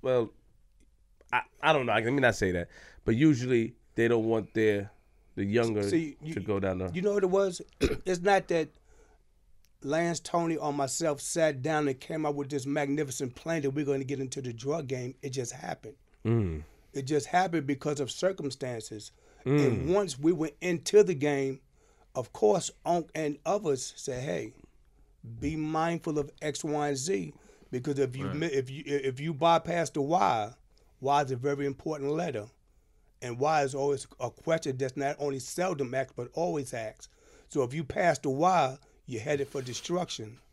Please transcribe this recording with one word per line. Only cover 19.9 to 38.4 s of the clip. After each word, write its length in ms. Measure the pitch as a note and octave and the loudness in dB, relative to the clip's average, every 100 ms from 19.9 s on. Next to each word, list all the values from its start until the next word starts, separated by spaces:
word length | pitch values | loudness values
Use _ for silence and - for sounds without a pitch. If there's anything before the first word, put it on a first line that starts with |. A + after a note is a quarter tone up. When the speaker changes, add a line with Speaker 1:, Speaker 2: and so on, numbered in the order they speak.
Speaker 2:
once 240 | F#3+ G3 B2+ | 2 0 0
we 140 | D#3 | 0
went 220 | E3+ D#3 - | 2 -2 -4
into 420 | F3+ E3+ - G#3 | -4 -2 6 6
the 100 | F#3+ | 6
game, 460 | D3+ D3 C#3 C3+ C3 _ _ _ _ _ - | 4 0 2 -2 -4 _ _ _ _ _ -8
of 180 | B2 | -8
course, 380 | - G#3 F#3+ - - D3+ | 2 4 4 0 -8 0
Unc 260 | F3 D#3+ | 0 0
and 240 | D#3 D3+ D3 D#3 | -4 -4 -4 -2
others 480 | G3+ F#3+ C3+ - - | -2 0 -2 -4 -10
said, 280 | - B2 | -8 -6
"Hey, 300 | C#3 F3 A2 - - _ _ _ _ _ A#2 A2+ | -4 -6 -6 -14 -20 _ _ _ _ _ -18 -6
be 160 | C3+ D#3 | -4 -2
mindful 640 | D#3 D#3+ E3 E3 E3 D3+ | -2 0 0 0 -2 -2
of 140 | C#3+ - | -4 -6
X, 220 | D3+ - | -6 -6
Y, 240 | D#3 D3 D3 | -4 -2 0
and 100 | C#3 | -2
Z, 360 | C#3+ G3 D#3+ - - - - | -2 -4 -4 -12 -20 -20 -8
because 300 | B2+ B2+ C#3 | -6 -4 0
if 160 | C3+ B2+ | 0 -2
you 100 | G2 | -6
Speaker 3:
Right. 80 | D3 | -4
Speaker 2:
mi-, 120 | E3 | 0
if 240 | C#3 B2+ | -2 -2
you, 100 | C3+ C#3+ | -10 -4
if 320 | C#3+ C3+ B2+ | -2 -2 -4
you 120 | D#3 C#3+ | -6 2
bypass 560 | E3 E3 E3+ E3+ D#3+ | 4 4 4 -2 -2
the 100 | D#3 | -2
Y, 500 | C#3 E3+ G3 A#2+ G#2+ - _ _ _ _ | 0 4 4 4 -2 -10 _ _ _ _
Y 220 | C3 C#3+ | 2 2
is 80 | C#3 | 2
a 60 | B2+ | -2
very 320 | C#3 C#3+ C#3 | -2 0 -2
important 420 | C3+ E3 D#3 C#3 | -4 -6 -4 -2
letter, 360 | D3+ F3 A#2+ G#2 _ _ _ _ _ _ _ | -2 -2 -6 -8 _ _ _ _ _ _ _
and 160 | B2 A#2+ | -10 -2
Y 240 | C#3+ D#3 | 2 2
is 140 | C#3 C3+ | 2 0
always 320 | C#3 C#3 - - | 0 0 -4 -8
a 120 | B2 | -8
question 440 | - - E3 D3+ B2+ | -6 -2 0 0 -2
that's 200 | C3 B2+ | -4 -2
not 180 | C#3 D3+ | -4 -2
only 180 | D3 C3+ | -4 -4
seldom 560 | B2+ - F#3 D#3 C3 | -8 -2 -2 -2 -2
asked 220 | C3 C3 - | -2 -4 -8
but 140 | B2 | -8
always 400 | - F3 D#3+ B2+ | -4 -2 -2 -6
asked. 360 | B2 A2 - - _ - - _ | -8 -8 -12 -20 _ -20 -20 _
So 120 | D3 | -2
if 100 | B2 D3 | -2 -2
you 80 | |
pass 340 | D3 - F3 D3 | -6 2 2 2
the 140 | C#3+ | -2
Y, 460 | C3+ | 2